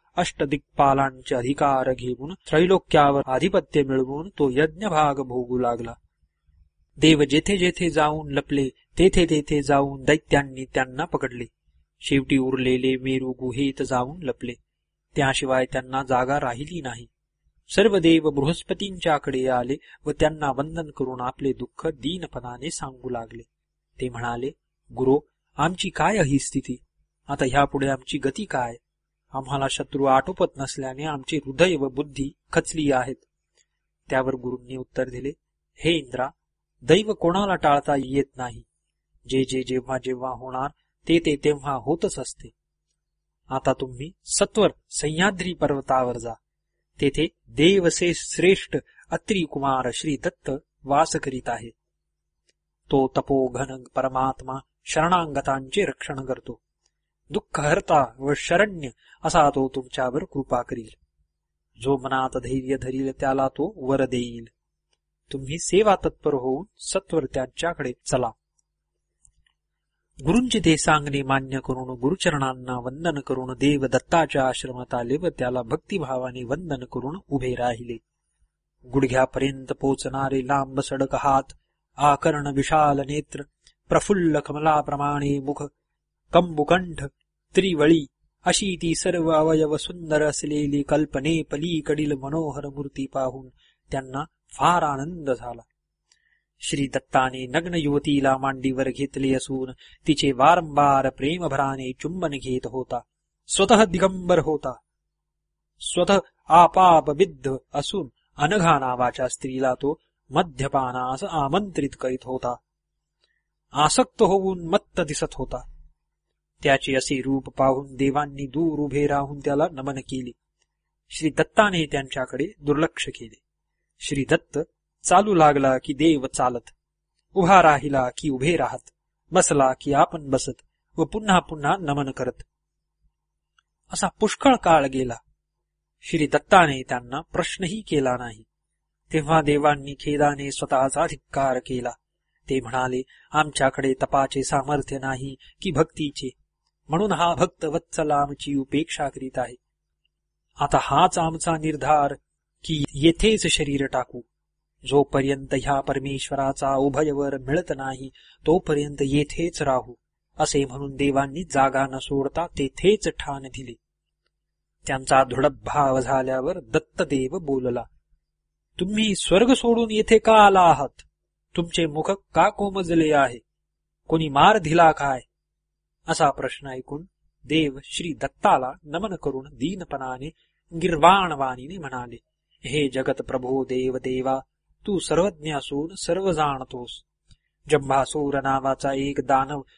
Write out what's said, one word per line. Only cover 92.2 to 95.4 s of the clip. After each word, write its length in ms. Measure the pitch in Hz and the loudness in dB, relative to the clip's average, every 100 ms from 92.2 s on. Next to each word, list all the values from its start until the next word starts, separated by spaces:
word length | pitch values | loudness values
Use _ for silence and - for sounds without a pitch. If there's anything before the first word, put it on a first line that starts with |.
| 139 156 156 139 143 | -4 -4 -4 -6 -10
मूर्ती 400 | 139 139 - 135 | -10 -12 -10 -8
पाहून 420 | 139 131 131 127 _ _ _ _ | -4 -6 -6 -14 _ _ _ _
त्यांना 320 | 120 131 131 156 _ _ | -8 -6 -8 -10 _ _
फार 340 | - 147 175 | 0 2 4
आनंद 480 | 156 135 147 175 143 | 2 -2 -6 -6 -4
झाला. 320 | 120 | -4